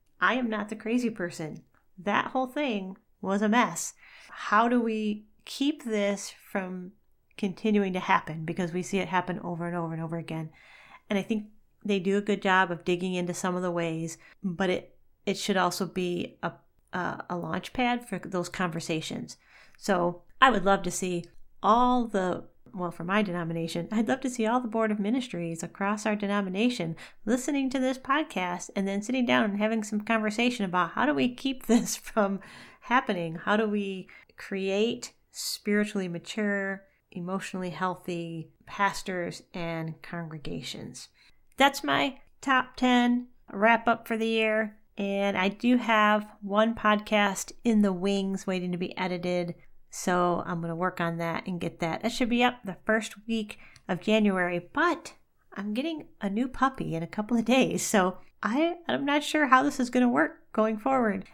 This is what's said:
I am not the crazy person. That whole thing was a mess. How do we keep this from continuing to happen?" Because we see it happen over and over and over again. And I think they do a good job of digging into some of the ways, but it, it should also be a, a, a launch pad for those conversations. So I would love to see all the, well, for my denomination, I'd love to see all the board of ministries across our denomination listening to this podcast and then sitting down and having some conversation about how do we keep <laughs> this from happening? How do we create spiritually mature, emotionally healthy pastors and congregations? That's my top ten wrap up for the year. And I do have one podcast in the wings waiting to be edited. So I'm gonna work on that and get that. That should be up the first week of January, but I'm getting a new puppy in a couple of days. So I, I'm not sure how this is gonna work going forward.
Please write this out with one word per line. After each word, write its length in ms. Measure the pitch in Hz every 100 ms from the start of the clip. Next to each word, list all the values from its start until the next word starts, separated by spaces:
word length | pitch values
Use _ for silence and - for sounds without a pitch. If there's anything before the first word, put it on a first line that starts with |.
| _ _
I 140 | 185
am 160 | 247 240
not 200 | 214 208
the 60 | 214
crazy 360 | 214 247 233
person. 500 | 220 175 - 156 - - _ _ -
That 280 | 180 233 -
whole 200 | 262 254
thing 500 | 294 294 208 190 - _ _
was 220 | 190 196
a 60 | 214
mess. 440 | 233 202 165 - - - - -
How 380 | - - 208 240
do 140 | 247
we 440 | 226 220 214 208 - _ -
keep 380 | - 277 302
this 480 | 233 214 202 202 -
from 600 | - - 202 185 185 180 - _ _ _ -
continuing 560 | 202 175 220 208 190
to 60 | 185
happen?" 440 | - 190 - 160
Because 300 | 160 170 175
we 80 | 180
see 160 | 175 196
it 120 | 175
happen 300 | 180 180 175
over 240 | 175 170 170
and 80 | 175
over 180 | 165
and 80 | 160
over 160 | 165 165
again. 320 | 165 160 156 - - - - - _
And 80 | 202
I 20 |
think 240 | 185 214 208 - _ _ 202
they 140 | 196
do 180 | 180 202
a 40 |
good 200 | 202 196
job 300 | 202 185 185
of 140 | 165 180
digging 280 | 175 185
into 220 | 180 175 175
some 200 | 190 180
of 60 |
the 80 | 180
ways, 480 | 175 165 160 165 - - -
but 280 | 196 165 190
it, 240 | 185 - - _ _ -
it 100 | 190
should 200 | - 190
also 280 | 180 175 175
be 540 | - 180 175 170 -
a, 120 | 175 - _ _ _
a, 320 | 185 175 - -
a 80 | 175
launch 340 | 165 185 -
pad 380 | - 247 240 240
for 80 | 185
those 320 | - 180 175
conversations. 880 | - 175 165 - 160 - - 160 - _ - - -
So 460 | - 185 175 175 - -
I 100 | 269
would 160 | 208 185
love 180 | 196
to 80 | 180
see 340 | - 185 175 - - - -
all 440 | 196 233 247 247 226
the, 400 | 196 185 - - - -
well, 180 | 190 175
for 120 | -
my 180 | 170 208
denomination, 680 | 202 175 165 165 165 170 175
I'd 160 | 214 220
love 140 | 262
to 80 | 262
see 160 | 247 220
all 140 | 247
the 80 | 247
board 240 | 226 220
of 80 | 214
ministries 640 | 202 262 247 170 170 165
across 420 | 170 - 196 214 220
our 100 | 208
denomination 800 | 196 202 190 185 247 247 165 160 - - -
listening 440 | 254 254 285 269
to 80 | 269
this 180 | 254 262
podcast 720 | - 285 302 - 180 175 - -
and 120 | 190
then 140 | 196
sitting 240 | 208 254 240
down 200 | 247 220
and 120 | 202
having 260 | 214 226
some 180 | 208 214
conversation 600 | 208 226 214 214 247 247
about 280 | 190 180 165
how 140 | - 262
do 80 |
we 200 | 277 254
keep 320 | 247 269 262 -
<laughs> 20 |
this 300 | 226 180 -
from 420 | - - 196 196 - - - -
happening? 540 | - 247 254 185 165 165
How 220 | - 208
do 100 | 214
we 400 | 208 196 190 185 - - -
create 760 | - 196 190 196 226 247 - - _
spiritually 760 | - - - - 208 208 202 185
mature, 760 | 170 - - 208 202 196 196 - _ _
emotionally 600 | 180 175 190 - 185 180
healthy 800 | 160 185 180 - 170 165 165 160 _ -
pastors 760 | - 196 - - 185 175 165 -
and 480 | 190 170 165 160 156
congregations? 1080 | - 170 160 156 - 170 131 - - - - _ _ _ _ -
That's 260 | 277 277
my 360 | 294 277 277 254 - _
top 340 | 277 254 254 -
ten 500 | 254 247 240 247 247 - -
wrap 360 | 196 214 226 226
up 200 | 226 -
for 100 | 226
the 100 | 226
year. 500 | 226 220 214 214 - _ -
And 380 | 196 202 202 196
I 140 | 190
do 280 | 202 240 247
have 500 | 214 220 208 214 208 -
one 340 | 202 202 226 226
podcast 760 | 214 214 208 214 202 190 - -
in 180 | 240 214
the 100 | 208
wings 540 | 180 196 196 190 190 -
waiting 260 | 185 180
to 60 | 175
be 180 | 180 -
edited. 600 | 185 180 180 180 175 - - - - -
So 480 | - 180 175 170 -
I'm 120 | 175
gonna 160 | 170 165
work 240 | 180 175
on 180 | 170 165
that 280 | 170 165 -
and 160 | 175
get 180 | 170 -
that. 220 | 170 -
That 100 | 226
should 180 | 233 240
be 140 | 240
up 120 | 247 247
the 140 | 190 170
first 300 | - 220 214 - 233
week 320 | 226 214 - - - -
of 140 | 180
January, 580 | - 220 208 185 175 175 175
but 400 | - 339 294 - - _ _ _
I'm 220 | - 202 214
getting 320 | 311 311 - -
a 120 | 202
new 160 | 202 254
puppy 480 | - 269 269 165 165
in 80 |
a 40 | 165
couple 300 | - 214 233
of 80 | 220
days. 380 | 254 175 175
So 340 | - 208 185 185 - _
I, 340 | 202 254 339 349 -
I'm 180 | 254 277
not 180 | 294
sure 240 | 294 311 277
how 140 | 254
this 180 | 285 285
is 120 | 247
gonna 180 | 254 247
work 420 | 254 311 - -
going 280 | - 220 214
forward. 460 | 269 262 226 190 -